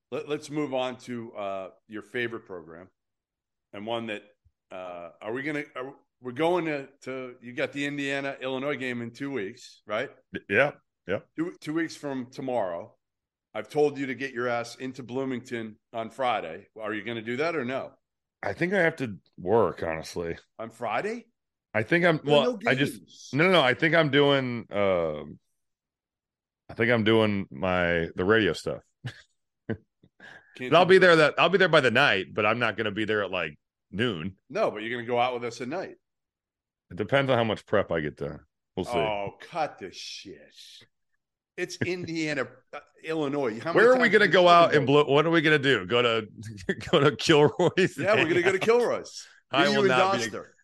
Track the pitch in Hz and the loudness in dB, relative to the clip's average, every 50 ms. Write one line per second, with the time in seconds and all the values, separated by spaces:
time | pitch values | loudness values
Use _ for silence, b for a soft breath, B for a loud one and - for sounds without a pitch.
0 | _ - 120 151 151 143 151 147 151 - 147 151 147 131 131 127 127 127 120 120 | _ -12 -10 -10 -8 -6 -8 -8 -8 -8 -6 -6 -4 -4 -4 -4 -4 -4 -8 -10
1 | - 127 123 117 113 113 - 104 101 98 98 95 95 87 - _ _ - 107 104 | -12 -12 -10 -10 -12 -12 -10 -8 -8 -8 -8 -8 -10 -12 -16 _ _ -14 -14 -14
2 | 95 _ - 123 120 117 - - - - 92 87 78 82 82 85 92 - _ _ | -12 _ -6 -6 -6 -6 -6 -10 -14 -14 -16 -16 -16 -18 -20 -20 -20 -20 _ _
3 | _ _ _ _ _ _ _ _ _ _ _ _ _ _ - 101 104 113 117 117 | _ _ _ _ _ _ _ _ _ _ _ _ _ _ -16 -12 -8 -6 -6 -6
4 | 117 110 104 104 - _ _ _ _ _ _ _ _ - 92 92 92 90 87 87 | -6 -6 -10 -10 -12 _ _ _ _ _ _ _ _ -18 -14 -14 -12 -12 -12 -14
5 | 85 85 - - - 107 120 135 139 151 147 147 147 - - 127 131 139 139 _ | -14 -16 -16 -14 -10 -8 -8 -6 -6 -6 -6 -8 -8 -10 -12 -12 -12 -12 -14 _
6 | _ _ _ _ 123 127 120 135 160 170 180 175 160 160 147 139 135 131 _ _ | _ _ _ _ -14 -10 -4 -2 0 0 0 0 -2 -4 -6 -6 -8 -12 _ _
7 | - 131 131 131 131 123 120 - 117 120 123 156 135 127 139 143 143 143 147 143 | -14 -12 -12 -10 -12 -14 -16 -18 -18 -12 -6 -6 -6 -4 -4 -6 -6 -6 -6 -6
8 | 139 139 139 139 139 139 135 - 127 131 135 127 139 147 143 123 131 127 123 120 | -6 -6 -4 -4 -6 -6 -8 -8 -8 -6 -6 -4 -4 -6 -6 -6 -6 -6 -6 -8
9 | 117 120 120 - 139 139 135 113 95 95 - - - - - _ _ 104 104 113 | -8 -10 -10 -10 -10 -8 -6 -6 -8 -8 -10 -14 -20 -20 -20 _ _ -6 -4 -4
10 | 139 - - _ _ _ 95 92 _ - 98 117 139 143 - _ _ _ _ _ | -4 -6 -12 _ _ _ -14 -12 _ 0 2 4 4 2 0 _ _ _ _ _
11 | - 85 95 - - _ - 156 165 180 - - - 151 156 165 165 147 - - | -8 -6 -6 -6 -6 _ -8 -8 -8 -8 -10 -14 -10 -6 -6 -6 -6 -6 -8 -12
12 | 147 143 135 131 120 123 - 151 135 131 123 117 98 90 85 87 107 120 _ _ | -10 -10 -8 -8 -10 -12 -12 -12 -8 -4 -2 -2 -2 -2 -4 -8 -10 -14 _ _
13 | _ _ _ _ _ _ _ _ _ _ - 110 107 - - 151 151 147 131 135 | _ _ _ _ _ _ _ _ _ _ -12 -12 -10 -4 0 2 2 2 0 -2
14 | 139 131 127 113 139 135 117 117 123 123 120 120 117 120 - - 131 131 127 139 | -6 -6 -6 -6 -8 -8 -6 -4 -2 -2 -2 -2 -4 -6 -10 -12 -10 -10 -10 -12
15 | 123 107 123 135 135 135 127 113 123 - 123 117 110 110 104 _ _ _ - 113 | -12 -8 -6 -4 -4 -4 -6 -8 -8 -8 -8 -8 -8 -10 -14 _ _ _ -10 -8
16 | 113 107 - - 131 123 110 98 87 80 82 98 101 _ - 107 110 107 107 104 | -8 -8 -6 -4 -2 0 0 -2 -4 -6 -10 -14 -16 _ -16 -10 -8 -6 -6 -6
17 | 95 117 117 113 107 117 123 127 156 170 165 147 120 123 135 123 82 69 _ _ | -6 -8 -8 -8 -6 -6 -4 -4 -2 -2 -2 -4 -4 -4 -6 -6 -8 -10 _ _
18 | _ _ _ _ _ _ _ - - 98 101 - 165 180 208 190 165 160 165 - | _ _ _ _ _ _ _ -8 -8 -6 -4 -2 -2 0 2 2 2 2 0 -2
19 | 139 110 92 - _ _ _ - 87 90 113 117 98 82 - - 92 82 80 80 | -8 -8 -8 -12 _ _ _ -8 -2 2 4 4 4 2 0 -4 -6 -6 -6 -6
20 | 80 - - 87 85 82 85 - _ _ _ - 113 113 - - 120 104 110 131 | -8 -10 -8 -8 -6 -6 -8 -10 _ _ _ -16 -16 -14 -12 -10 -8 -4 -4 -4
21 | 175 208 233 240 - _ _ _ _ _ _ _ _ _ - 110 110 - 165 175 | -4 -6 -8 -10 -14 _ _ _ _ _ _ _ _ _ -2 -2 0 2 2 4
22 | 175 175 160 147 - 143 147 147 185 247 247 196 - - - - 143 - - - | 4 4 2 2 2 4 4 6 6 4 0 -2 0 0 2 2 0 -2 -4 -10
23 | - _ - - - - 127 143 170 190 185 165 135 127 120 - 165 160 160 165 | -18 _ -20 -20 -12 -4 0 2 4 6 6 6 6 4 2 2 2 2 4 4
24 | 160 139 135 143 143 143 139 135 127 123 120 117 - - - 101 101 95 92 85 | 2 4 4 4 6 6 4 2 2 -2 -6 -8 -8 -6 -2 0 2 2 2 2
25 | 82 80 76 73 73 73 - - _ _ _ _ _ _ _ _ _ _ _ _ | 0 -2 -4 -6 -10 -14 -16 -20 _ _ _ _ _ _ _ _ _ _ _ _
26 | _ _ _ _ _ _ _ _ _ _ _ _ _ - 107 - 117 117 120 113 | _ _ _ _ _ _ _ _ _ _ _ _ _ -10 -4 -2 2 2 2 4
27 | 104 110 113 110 110 107 101 98 92 - - 67 92 92 90 90 87 85 87 85 | 4 4 6 6 4 4 0 -2 -4 -8 -8 -4 -2 0 0 2 2 2 2 0
28 | 82 82 - 98 90 98 110 113 104 82 76 - - 80 65 58 _ _ _ _ | -2 -4 -4 -2 2 2 4 4 2 0 -2 -2 -6 -8 -8 -10 _ _ _ _
29 | - 123 - - - _ _ _ _ _ _ _ _ - 110 - _ _ _ _ | -16 -16 -16 -16 -20 _ _ _ _ _ _ _ _ -10 -10 -10 _ _ _ _
30 | _ _ _ _ - - - - _ _ - - 127 127 147 170 185 165 190 185 | _ _ _ _ -20 -20 -20 -20 _ _ -16 -10 -2 4 4 6 6 8 8 8
31 | 185 180 165 160 151 135 - 131 151 175 190 185 190 170 160 151 131 120 110 127 | 8 8 8 8 6 4 4 2 2 2 4 2 4 6 4 4 4 4 4 4
32 | 143 127 104 95 90 - 92 113 104 107 113 123 120 110 98 110 110 107 95 107 | 4 4 2 0 -2 -4 -4 0 0 0 2 0 0 -2 -2 -2 -4 -4 -4 -4
33 | 107 98 110 104 101 90 95 90 82 78 73 _ _ _ _ _ _ _ - 92 | -4 -2 -2 -2 -2 -4 -4 -6 -6 -6 -10 _ _ _ _ _ _ _ -6 -4
34 | 123 123 95 76 82 98 98 _ _ - 139 208 214 131 101 107 107 113 123 120 | -2 -2 -2 -4 -8 -10 -12 _ _ -10 -4 -2 -2 -2 -4 -6 -8 -8 -8 -8
35 | 117 120 123 120 123 127 123 120 120 117 117 - 123 123 160 190 151 - - _ | -6 -4 -2 0 0 0 -2 -6 -8 -8 -10 -10 -10 -10 -10 -10 -10 -12 -16 _
36 | _ _ _ _ _ _ _ _ _ _ _ _ _ _ _ _ _ - 92 90 | _ _ _ _ _ _ _ _ _ _ _ _ _ _ _ _ _ -16 -10 -10
37 | 107 - 131 139 135 131 127 117 117 110 95 - - - 110 98 87 - 85 82 | -4 -2 0 0 2 2 0 0 0 0 -2 -6 -4 -2 0 0 0 0 -2 -4
38 | 76 73 71 - 73 73 76 73 - _ _ _ _ _ - 98 87 - 120 117 | -4 -6 -8 -8 -10 -12 -12 -14 -20 _ _ _ _ _ -8 -8 -6 -4 -2 -2
39 | 110 107 104 101 101 98 - - - - 165 165 151 - - - 101 87 - - | -2 -2 -4 -6 -6 -10 -12 -14 -18 -10 -6 -6 -6 -6 -8 -12 -16 -16 -16 -16
40 | - - - - - 95 78 - - - _ - - - - - - _ _ _ | -16 -16 -16 -16 -16 -18 -20 -20 -20 -20 _ -20 -20 -20 -20 -20 -20 _ _ _
41 | _ _ _ _ _ _ _ _ _ _ - 180 180 175 - - - 170 185 180 | _ _ _ _ _ _ _ _ _ _ -12 -10 -10 -8 -6 -6 -6 -6 -6 -8
42 | 175 160 165 165 156 151 147 135 123 - - - _ _ - 147 - _ _ _ | -8 -8 -6 -6 -4 -4 -4 -6 -6 -8 -10 -20 _ _ -18 -18 -18 _ _ _
43 | 147 156 160 160 147 135 143 143 135 113 110 117 135 165 170 185 220 247 254 254 | -10 -8 -4 -4 -4 -4 -2 -2 -4 -4 -4 -6 -4 0 2 4 6 6 6 6
44 | 240 214 196 208 208 175 151 185 175 175 175 170 170 143 143 147 131 131 143 147 | 4 4 6 4 4 6 6 6 8 8 8 8 8 6 4 2 4 4 4 4
45 | 143 - 139 151 156 165 165 170 143 156 151 147 127 139 127 101 92 90 117 120 | 4 4 4 2 4 4 2 4 4 4 4 4 4 4 2 2 2 0 2 2
46 | 123 117 113 113 110 - - 110 104 110 107 101 - - 170 - - - 185 147 | 2 2 2 0 -4 -6 -12 -16 -14 -14 -14 -12 -6 -6 -6 -6 -2 2 2 4
47 | 139 151 123 - - - 160 143 151 143 - - 180 156 - 185 190 - - - | 4 4 2 2 2 4 6 8 6 6 4 2 0 2 2 2 0 0 0 -2
48 | 180 196 220 220 - 156 175 175 175 196 190 180 - 208 233 247 233 160 117 95 | 0 2 2 2 2 2 2 2 2 2 2 0 2 2 2 2 2 0 -2 -4
49 | 85 - - - - b b b b - - 139 143 143 139 139 131 131 127 127 | -6 -10 -16 -18 -18 b b b b -4 0 2 2 2 2 2 2 4 4 4
50 | 190 190 - 120 113 107 107 92 - - _ b | 2 2 0 -2 -4 -6 -8 -10 -12 -14 _ b